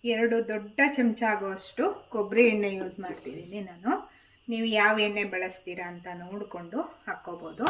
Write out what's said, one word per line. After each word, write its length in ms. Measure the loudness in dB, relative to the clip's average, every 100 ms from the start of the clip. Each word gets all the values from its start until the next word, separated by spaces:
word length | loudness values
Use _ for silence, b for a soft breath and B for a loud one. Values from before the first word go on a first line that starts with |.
ಎರಡು 440 | 0 2 4 4 0
ದೊಡ್ಡ 320 | -4 -4 2 4 6
ಚಮಚ 280 | 2 4
ಆಗುವಷ್ಟು 840 | 2 2 -2 -6 -10 0 0 0 -8
ಕೊಬ್ಬರಿ 380 | -4 0 6 6
ಎಣ್ಣೆ 240 | 6 0
ಯೂಸ್ 260 | -2 -8 -8
ಮಾಡ್ತಿದ್ದೀನಿ 640 | -10 -10 -12 -14 -12 -10 -10
ನಾನು. 200 | -6 -2 -2 -2 B B B -6
ನೀವು 160 | -2 2
ಯಾವ 340 | 4 6 6
ಎಣ್ಣೆ 240 | 2 2
ಬಳಸ್ತೀರಾ 640 | -2 -2 -4 -8 -10 -8 -8
ಅಂತ 200 | -10 -12 -12 -10
ನೋಡಿಕೊಂಡು 560 | -10 -8 -10 -8 -6
ಹಾಕ್ಕೋಬೋದು. 840 | -6 -8 -10 -10 -8 -10 -12 -2 -2